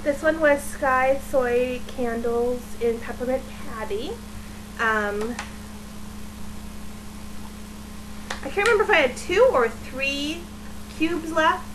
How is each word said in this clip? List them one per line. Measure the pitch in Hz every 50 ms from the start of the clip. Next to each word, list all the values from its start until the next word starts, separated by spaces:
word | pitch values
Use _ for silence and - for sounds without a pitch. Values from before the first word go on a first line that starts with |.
| -
this | 302 277 - -
one | 311 311 320
was | 311 294 285 285 -
Sky | - - - 302 269 262 254 262 262 277 277 - -
Soy | - 269 254 240 240 240 254 254 254 247 -
Candles | - - 277 247 233 226 233 233 240 233 233 240 247 247 247 - - - -
in | 226 233 233 233
Peppermint | - - 226 - 254 240 254 262 254 -
Patty. | - - - 208 214 220 220 202 202 208 247 349 466 466 - - - - - - - - - - - -
Um, | 233 226 220 214 208 208 208 208 214 226 240 - - - - - - - - - - - - - - - - - - - - - - - - - - - - - - - - - - - - - - - - - - - - - - - - - - - - - - - - - - - - - -
I | 277
can't | - 392 403 440
remember | 466 403 427
if | 403
I | 415
had | 339 285 254 -
two | - - - 349 381 480 539
or | - 269 240 226
three | 220 - - - - 254 269 277 277 285 285 294 320 339 - - - - - - - - - - - -
cubes | 311 320 349 302 311 320
left. | 320 320 311 320 359 370 - - -